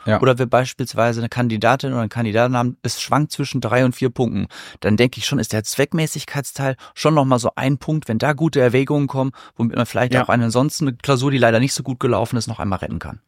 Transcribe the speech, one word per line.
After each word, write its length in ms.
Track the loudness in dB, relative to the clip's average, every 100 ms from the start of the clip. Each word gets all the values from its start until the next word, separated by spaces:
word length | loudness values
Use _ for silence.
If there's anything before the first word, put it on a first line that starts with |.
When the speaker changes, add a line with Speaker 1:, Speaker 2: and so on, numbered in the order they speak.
| -2
Speaker 1:
Ja. 160 | 2
Speaker 2:
oder 180 | 4 2
wir 60 | 2
beispielsweise 720 | 2 0 -4 -8 0 0 0
eine 80 | -4
Kandidatin 640 | -2 0 2 2 2 0
oder 80 | -2
einen 100 | -4
Kandidaten 460 | -2 -2 2 2 2
haben, 220 | 0 -2
es 200 | -8 -8
schwankt 320 | -2 0 0
zwischen 260 | -2 -4 -2
drei 240 | 0 2
und 100 | 2
vier 160 | 2 -4
Punkten, 380 | 0 -2 -2 -6 -10 -18 -4
dann 160 | 0 4
denke 220 | 4 2
ich 60 | -4
schon, 120 | -2
ist 140 | -2
der 140 | -2 -4
Zweckmäßigkeitsteil 1120 | -2 0 0 -2 -4 -8 -8 -8 -4 -4 -4 -10
schon 200 | -2 2
nochmal 260 | 4 4 2
so 120 | 0 -2
ein 200 | -2 -2
Punkt, 300 | -2 -4 -2
wenn 120 | -2
da 120 | 0
gute 300 | 0 0 4
Erwägungen 460 | 4 4 2 0 0
kommen, 240 | -2 -4 -6 -20 _
womit 180 | -2 0
man 100 | -2
vielleicht 280 | 0 0
Speaker 1:
Ja. 100 | 0
Speaker 2:
auch 60 | 2
eine 160 | 2 2
ansonsten 420 | 2 0 0 -2
eine 80 | -2
Klausur, 340 | 0 2 2
die 60 | 4
leider 220 | 4 4
nicht 140 | 2
so 100 | -2
gut 160 | -6 -2
gelaufen 380 | 0 0 0 -2
ist, 100 | -4
noch 120 | -4
einmal 200 | -4 -4
retten 200 | -4 -8
kann. 200 | -8 -14